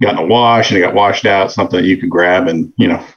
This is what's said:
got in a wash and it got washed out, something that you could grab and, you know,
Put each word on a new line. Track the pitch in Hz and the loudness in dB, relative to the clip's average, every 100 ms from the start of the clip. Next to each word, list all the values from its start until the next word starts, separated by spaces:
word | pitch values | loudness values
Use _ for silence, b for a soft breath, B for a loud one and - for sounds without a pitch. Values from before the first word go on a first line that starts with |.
got | 120 | -2
in | - | -2
a | 80 | 0
wash | 117 120 117 113 | 2 4 2 2
and | 95 | 0
it | |
got | 87 90 | 0 0
washed | 101 95 110 | 0 0 0
out, | 98 95 | 0 0
something | - 90 92 | -2 -4 0
that | 90 | 0
you | 92 | 0
could | 87 | -2
grab | 87 87 90 85 | 0 0 0 0
and, | 82 76 - | -4 -4 -2
you | 135 | 0
know, | 123 - | -2 -6